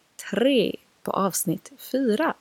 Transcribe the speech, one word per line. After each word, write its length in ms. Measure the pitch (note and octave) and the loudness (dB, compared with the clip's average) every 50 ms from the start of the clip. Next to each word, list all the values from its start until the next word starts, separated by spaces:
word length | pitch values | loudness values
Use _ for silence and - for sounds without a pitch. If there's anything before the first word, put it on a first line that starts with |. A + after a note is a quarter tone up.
| _ _ _ - - - | _ _ _ -18 -10 -4
tre 460 | - G3+ A#3 C#4 C#4 A#3+ F#3 - - - _ _ _ _ | 0 2 2 4 4 4 2 2 -2 -6 _ _ _ _
på 80 | - - | -8 -4
avsnitt 600 | - - G3 F#3+ - - - F3+ D#3+ - - - C#4 - - - | -2 0 0 0 0 -2 -2 -2 -2 -4 -6 -14 -20 -20 -12 -4
fyra. 420 | - C4 C#4 A#3 G#3 B3+ D#4+ D4+ - _ | -2 0 0 2 0 0 0 -2 -2 _